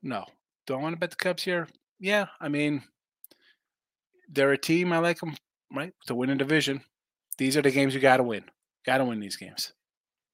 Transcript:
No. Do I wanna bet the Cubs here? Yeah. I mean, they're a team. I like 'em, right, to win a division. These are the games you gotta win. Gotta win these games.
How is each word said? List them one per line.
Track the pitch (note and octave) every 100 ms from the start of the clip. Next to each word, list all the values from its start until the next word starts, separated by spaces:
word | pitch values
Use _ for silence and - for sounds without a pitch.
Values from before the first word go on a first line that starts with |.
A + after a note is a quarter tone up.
No. | C#3+ A2+ F2+ _ _ _ -
Do |
I | C3
wanna | D3+ E3
bet | F3
the | -
Cubs | F#3 F3
here? | - F3 E3 _ _ -
Yeah. | F#3+ G#3 G3 -
I | D3+
mean, | D3 D3 D3 - _ _ _ - _ _ _ _ _ _ _ _ _ -
they're | C#3+ C#3
a | C#3
team. | - E3 F3+
I | E3
like | E3+ E3+
'em, | E3+ C#3+ _ _ _
right, | C3+ E3 - -
to |
win | B2 B2+
a | C#3
division. | C#3 D#3 C#3 C#3 - _ _ _ - -
These | C3 D3
are |
the | C#3+
games | C3 C#3
you | C3+
gotta | C3+ C3
win. | B2 G#2 - _ _ _ -
Gotta | C3
win | B2+ A2+
these | G2+ -
games. | F#2 - - _ _ _ _ _ _